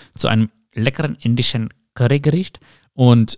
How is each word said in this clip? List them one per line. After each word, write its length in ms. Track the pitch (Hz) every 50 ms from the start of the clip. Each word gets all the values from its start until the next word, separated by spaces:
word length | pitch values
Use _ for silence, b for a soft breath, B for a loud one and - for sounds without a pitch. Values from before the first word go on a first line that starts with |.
| B B B
zu 120 | - - -
einem 220 | - 110 110 110 _ _ _ _ -
leckeren 420 | - 107 135 139 - 151 147 147
indischen 540 | - - 117 117 120 120 - - 120 113 - - _ _ _ -
Currygericht. 640 | - 120 120 139 143 143 151 147 175 185 - - - b b b b b b b
Und, 440 | - 127 123 120 117 113 110 -